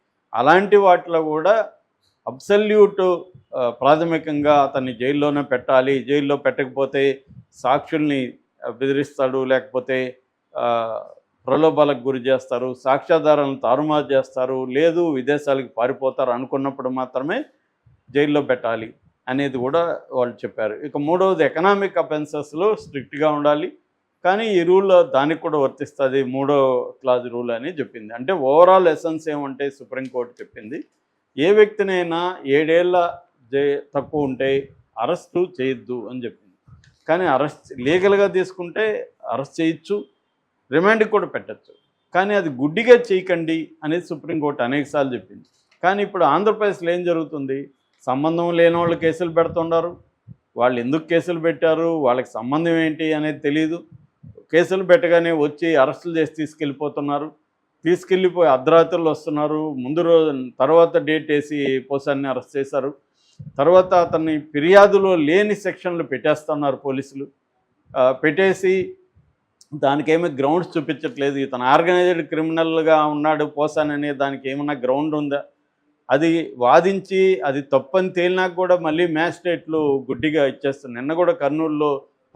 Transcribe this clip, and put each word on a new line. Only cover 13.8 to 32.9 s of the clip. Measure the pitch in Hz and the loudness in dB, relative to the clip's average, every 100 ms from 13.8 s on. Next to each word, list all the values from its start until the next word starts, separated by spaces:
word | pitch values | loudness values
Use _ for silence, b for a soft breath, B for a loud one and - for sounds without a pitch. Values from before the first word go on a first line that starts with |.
| 151 151 135 | 0 -2 0
చేస్తారు, | 135 131 131 127 131 | -2 -2 -4 -4 -4
లేదు | 127 131 165 165 170 | -4 0 0 2 -2
విదేశాలకు | 135 123 147 147 139 123 - | -2 -2 -2 0 -2 -2 -2
పారిపోతారు | 120 - 131 127 127 | -2 -2 -4 -2 -2
అనుకున్నప్పుడు | 120 131 139 139 135 127 | -2 -4 -4 -4 -6 -6
మాత్రమే | 127 127 131 139 226 294 _ _ _ _ _ _ | -6 -6 -6 -4 -6 -8 _ _ _ _ _ _
జైల్లో | 139 147 147 | -2 2 0
పెట్టాలి | 123 123 117 113 113 - _ _ - | 0 -2 -2 -6 -8 -16 _ _ -6
అనేది | 131 143 127 | -4 -2 -4
కూడా | 127 160 170 135 - | -2 0 -2 -4 -6
వాళ్ళు | 135 120 | -4 -4
చెప్పారు. | 110 117 107 107 | -4 -12 -6 -6
ఇక | 107 151 147 | -6 -10 -6
మూడవది | 147 180 190 180 | -4 -2 0 0
ఎకనామిక్ | 143 156 185 196 196 185 | -2 0 2 2 0 -4
అఫెన్సెస్‌లో | 160 156 147 151 143 156 202 | -4 -4 -6 -10 -10 -4 -2
స్ట్రిక్ట్గా | 214 - 139 - - 151 | -2 -6 -14 -12 -2 0
ఉండాలి, | 147 147 147 175 - _ _ _ _ | 2 2 0 -2 -12 _ _ _ _
కానీ | 180 196 226 | -2 0 0
ఈ | 190 | 0
రూల్లో | 170 185 196 180 | 4 4 6 6
దానికి | 165 131 147 160 | 4 2 0 -2
కూడా | 165 151 | -2 0
వర్తిస్తుంది | 135 131 143 - 135 135 | 0 -2 -12 -4 -2 0
మూడో | 127 131 139 143 135 127 120 - | -2 -2 0 2 4 0 -4 -6
క్లాజ్ | 131 123 120 | 0 0 -2
రూల్ | 120 120 | -8 -6
అని | 117 139 | -6 -6
చెప్పింది. | 165 113 117 107 | -8 -10 -12 -14
అంటే, | 117 127 | -10 -4
ఓవరాల్ | 185 131 147 180 190 180 | -2 2 6 8 8 6
ఎసెన్స్ | 151 170 160 160 | 0 -4 -6 -6
ఏమంటే | 147 139 131 143 | -6 -8 -8 -8
సుప్రీంకోర్టు | - 120 131 131 123 120 - | -10 -14 -12 -10 -8 -8 -10
చెప్పింది, | 107 127 107 147 - _ _ _ _ - | -20 -20 -16 -14 -16 _ _ _ _ -2
ఏ | 160 | 2
వ్యక్తినైనా | 208 208 214 196 185 170 165 175 185 139 | 4 4 2 -2 -2 -2 -4 -6 -6 0
ఏడేళ్ల | 143 156 165 180 | 2 4 2 4